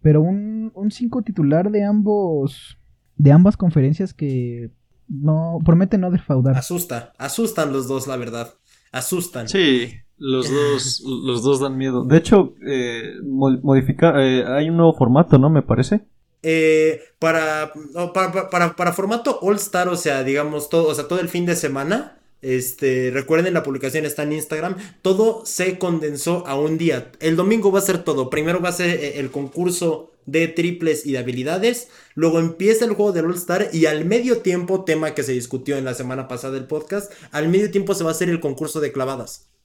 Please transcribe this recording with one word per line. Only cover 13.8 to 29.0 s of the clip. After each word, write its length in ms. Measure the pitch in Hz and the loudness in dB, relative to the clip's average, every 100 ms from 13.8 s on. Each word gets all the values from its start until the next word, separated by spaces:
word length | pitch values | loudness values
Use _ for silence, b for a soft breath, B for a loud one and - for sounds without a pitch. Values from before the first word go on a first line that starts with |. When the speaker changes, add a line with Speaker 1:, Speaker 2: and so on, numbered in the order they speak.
| 131 - 170 143 | 4 2 4 4
Speaker 3:
eh, 220 | 135 131 120 | 2 2 0
hay 240 | 135 156 | 0 0
un 80 | 165 | 6
nuevo 180 | 165 160 | 4 6
formato, 420 | - 131 175 135 | 4 6 8 6
¿no? 120 | 135 | 6
Me 140 | 156 | 2
parece. 420 | - 117 127 208 _ _ _ _ | 2 0 2 0 _ _ _ _
Speaker 2:
Eh, 580 | 160 160 160 156 156 156 b _ | -2 2 4 4 4 0 b _
para, 540 | 160 160 156 156 151 151 151 | 0 2 0 -2 -6 -10 -14
no, 200 | 156 175 | -8 -4
para, 180 | 180 185 | -2 -2
para, 180 | 180 196 | -2 -2
para, 260 | 180 170 160 | 0 0 0
para 160 | 175 | -2
formato 460 | 170 190 233 233 269 | -2 -2 -2 -2 -2
All-Star, 480 | 185 208 - 180 180 | 0 0 0 -2 0
o 80 | 170 | 0
sea, 260 | 160 135 | -2 -2
digamos, 460 | 131 139 151 151 147 | 0 -2 -2 -6 -2
todo, 180 | 165 160 | 0 2
o 80 | 147 | 0
sea, 140 | 147 | -4
todo 100 | 180 | -4
el 80 | 170 | -4
fin 180 | 175 175 | -4 -2
de 120 | 170 | -2
semana, 580 | 151 135 143 220 294 _ _ _ | -4 -4 -2 -4 -4 _ _ _
este, 680 | 131 127 123 - 139 127 127 | -4 -4 -4 -4 -2 0 -2
recuerden, 420 | 127 135 160 180 | -4 0 0 2
la 100 | 170 | -2
publicación 420 | 143 135 135 147 151 | -4 -6 -4 -4 -4
está 180 | 147 | -4
en 80 | 147 | -4
Instagram, 460 | 156 151 156 170 185 B B | -4 -6 -6 -6 -8 B B
todo 440 | 190 190 226 220 - | -2 2 2 0 -8
se 320 | - 185 180 | -4 -4 -2
condensó 680 | 180 165 151 143 170 170 170 | -2 -2 -2 -4 -4 -4 -4
a 100 | 139 | -2
un 200 | 151 160 | -2 0
día. 340 | 165 127 - _ | 0 -2 -6 _
El 160 | 160 165 | 0 2
domingo 380 | 190 226 202 | 2 4 4
va 60 | 196 | 2
a 20 | |
ser 240 | 190 175 175 | 2 -2 0
todo. 240 | 135 127 | -2 -2
Primero 320 | 156 156 175 | -2 0 0
va 80 | 175 | -2
a 20 | |
ser, 180 | 170 175 | -2 -2
eh, 280 | 170 | 0